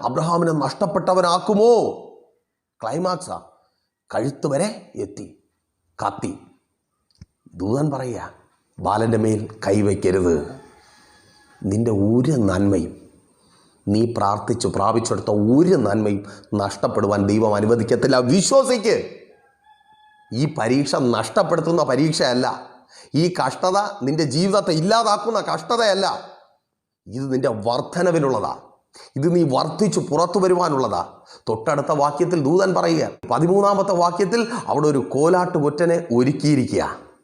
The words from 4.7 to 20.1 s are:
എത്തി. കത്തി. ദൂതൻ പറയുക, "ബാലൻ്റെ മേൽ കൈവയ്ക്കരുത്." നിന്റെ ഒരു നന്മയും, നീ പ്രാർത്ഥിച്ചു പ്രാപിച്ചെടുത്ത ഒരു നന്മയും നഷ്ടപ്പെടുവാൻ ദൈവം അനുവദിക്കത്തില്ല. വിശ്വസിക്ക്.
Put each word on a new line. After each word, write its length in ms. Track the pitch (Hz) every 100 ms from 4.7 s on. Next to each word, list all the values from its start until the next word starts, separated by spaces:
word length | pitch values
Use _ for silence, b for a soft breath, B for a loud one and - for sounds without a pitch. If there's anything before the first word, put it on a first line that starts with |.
| 220 - -
എത്തി. 320 | 98 - 104 - _ _ _ _ _ _
കത്തി. 340 | 101 - 98 - - _ _ _ _ _ _ _ - _ - 85
ദൂതൻ 320 | 92 127 151
പറയുക, 400 | 135 131 104 - - _ _ _ -
"ബാലൻ്റെ 400 | 90 104 113 110
മേൽ 240 | 110 107 107 -
കൈവയ്ക്കരുത്." 720 | - 104 101 95 95 95 87 80 69 - - - b b b b b b b _
നിന്റെ 300 | - 101 117 104 101
ഒരു 280 | 120 127 147
നന്മയും, 520 | 101 92 101 95 80 - - _ _ _ b b b b -
നീ 140 | 104 117
പ്രാർത്ഥിച്ചു 640 | 120 101 104 - 120 98
പ്രാപിച്ചെടുത്ത 640 | 90 101 113 113 107 - 104 104
ഒരു 280 | 131 180 180
നന്മയും 480 | 107 107 107 101 101 B B
നഷ്ടപ്പെടുവാൻ 680 | 104 98 - 135 113 101 104 98
ദൈവം 280 | 107 110 104
അനുവദിക്കത്തില്ല. 640 | 107 117 110 120 131 127
വിശ്വസിക്ക്. 760 | 123 151 - 269 269 247 214 156 - - - - _ _ _ _ _ _ _